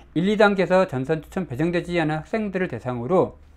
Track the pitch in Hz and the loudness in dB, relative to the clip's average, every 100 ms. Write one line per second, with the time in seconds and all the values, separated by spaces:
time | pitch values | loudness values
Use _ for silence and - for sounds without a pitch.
0 | - 156 185 214 202 196 170 185 185 131 | -6 -2 0 4 4 4 2 2 2 -2
1 | 131 160 - 190 175 - 170 175 170 175 | -2 -4 -4 -8 -6 -2 0 -2 -2 -2
2 | 151 156 - 226 208 180 185 117 123 123 | 0 -2 -4 -6 -4 -4 -4 -4 -6 -6
3 | 123 180 113 - - | 0 2 2 -4 -20